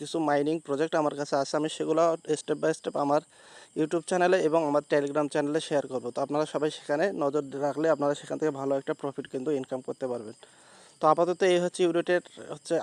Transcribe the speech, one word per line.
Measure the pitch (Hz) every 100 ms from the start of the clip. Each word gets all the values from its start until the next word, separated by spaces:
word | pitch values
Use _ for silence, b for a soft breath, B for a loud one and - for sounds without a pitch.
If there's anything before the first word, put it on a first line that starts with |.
কিছু | 147 170 156
মাইনিং | 147 147 165 -
প্রজেক্ট | 139 160 165
আমার | 151 143
কাছে | 147 143
আছে। | 139 156
আমি | 151 -
সেগুলো | 156 156 165 165 - 151
step | - 151
by | 156 160
step | - 156
আমার | 143 147 160 B B B B -
YouTube | 156 170 160
চ্যানেলে | 180 180 185 160
এবং | 160 156
আমার | 143 143
Telegram | 151 139 143 147
চ্যানেলে | 156 147 156 -
শেয়ার | 147 135
করবো। | 131 120
তো | 120
আপনারা | 139 147 151
সবাই | 156 151 -
সেখানে | - 147 196 190
নজর | 143 147 139 139 143
রাখলে | 135 160
আপনারা | 143 143 147
সেখান | - 135
থেকে | 156 139
ভালো | 139 135
একটা | 135 151
প্রফিট | 143 139 131
কিন্তু | 139 131 143
ইনকাম | 131 131 127
করতে | - 131
পারবেন। | 120 107 113 B B B B B B
তো | 160
আপাতত | 156 170 175 190
এই | 175
হচ্ছে | 175 - 180
ইউরিটের | 165 165 180 - - -
হচ্ছে | 151 - 165